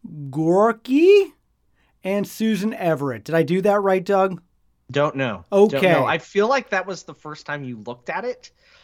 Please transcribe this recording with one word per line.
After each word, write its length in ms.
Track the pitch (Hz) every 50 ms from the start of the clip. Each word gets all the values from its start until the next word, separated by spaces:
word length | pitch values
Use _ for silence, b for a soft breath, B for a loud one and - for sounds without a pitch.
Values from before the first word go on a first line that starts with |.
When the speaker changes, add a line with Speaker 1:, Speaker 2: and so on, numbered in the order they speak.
| - 190 165 151 143 139
Speaker 1:
Gorky, 1000 | 131 156 160 165 180 196 214 233 220 220 - 247 262 294 339 381 415 403 392 - - _ _ _ _ _ _ _ _ _ _ _ _ _
and 240 | - 190 196 208 196
Susan 480 | - - - 220 220 220 175 202 220 226
Everett. 480 | - 185 165 160 131 143 139 117 107
Did 140 | - - 156
I 80 | 165 156
do 160 | 135 175 190
that 200 | 180 208 202 208
right, 220 | 196 196 190 190 180
Doug? 380 | 202 196 190 190 190 185 - - _ _ _ _ _ _ _ _ -
Speaker 2:
Don't 240 | 120 143 147 151 143
know. 300 | 135 135 120 101 92 - _
Don't 200 | 202 196 208 220 -
Speaker 1:
Okay. 180 | 135 - 185
Speaker 2:
know. 140 | 165 147 131
I 120 | 110 160 165
feel 300 | - - - 202 208 233
like 220 | 277 262 - -
that 180 | 202 185 185 196
was 160 | 185 - -
the 100 | - 151
first 320 | - - 151 151 - -
time 160 | - 147 143
you 140 | 139 127 120 107 104
looked 240 | 120 123 123 _ -
at 140 | 160 185 226
it. 260 | 247 247 - - - b b b b b b